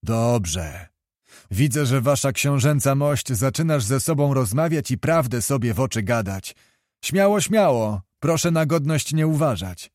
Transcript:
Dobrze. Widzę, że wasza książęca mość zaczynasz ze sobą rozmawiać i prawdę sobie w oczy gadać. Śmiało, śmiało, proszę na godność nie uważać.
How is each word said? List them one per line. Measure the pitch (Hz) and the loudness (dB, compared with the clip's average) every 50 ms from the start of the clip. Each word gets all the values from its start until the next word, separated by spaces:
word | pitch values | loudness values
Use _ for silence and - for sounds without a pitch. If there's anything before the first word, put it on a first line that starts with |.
Dobrze. | - - 113 113 113 120 120 120 101 85 78 92 82 78 71 90 90 - _ _ _ _ _ _ _ _ - - _ _ | -4 -2 -2 0 2 2 2 0 0 -2 -4 -6 -8 -8 -10 -14 -16 -20 _ _ _ _ _ _ _ _ -20 -20 _ _
Widzę, | 95 92 139 151 110 151 147 | 0 0 0 2 2 0 0
że | 120 127 135 | 2 0 0
wasza | 117 139 143 - - 139 | 2 2 0 0 0 -2
książęca | - - - 143 143 139 110 147 151 143 - 139 139 | -2 0 0 0 2 2 2 2 2 2 2 0 0
mość | 139 143 147 147 127 - - | 2 0 0 0 -2 -2 -4
zaczynasz | 131 98 123 135 - - 160 165 156 143 113 | -4 -2 -2 -2 0 0 0 0 0 0 0
ze | 98 135 135 | 0 -2 -2
sobą | - - 165 139 147 143 139 | 0 0 0 0 2 2 2
rozmawiać | 135 127 101 101 139 160 170 160 156 135 - | 2 0 0 0 0 0 0 0 -2 -2 -4
i | 131 - | -4 -4
prawdę | - - 165 165 147 123 127 120 | 0 2 2 2 2 0 -2 -4
sobie | 107 - 139 135 117 120 107 | -2 -2 -2 0 0 0 0
w | 90 | 0
oczy | - - - 113 | -2 -2 -2 -4
gadać. | 104 92 120 117 107 98 95 95 - - - _ _ _ _ _ _ _ _ _ - | -2 0 -2 -2 -2 -4 -6 -8 -10 -14 -18 _ _ _ _ _ _ _ _ _ -10
Śmiało, | - 151 190 196 202 208 208 | -2 0 4 4 4 4 2
śmiało, | 160 - 208 220 202 165 131 120 110 107 107 98 - _ _ _ | 0 2 2 4 4 4 4 2 0 0 -2 -4 -8 _ _ _
proszę | - 147 165 156 - 175 | 0 0 0 2 2 2
na | 165 165 160 | 2 2 2
godność | 143 165 165 139 151 160 147 - - | 2 0 0 0 0 0 -2 -2 -2
nie | 147 156 156 | 0 0 2
uważać. | 160 160 147 160 147 120 85 98 92 87 - - - _ | 2 2 2 2 0 0 -2 -6 -10 -10 -12 -16 -20 _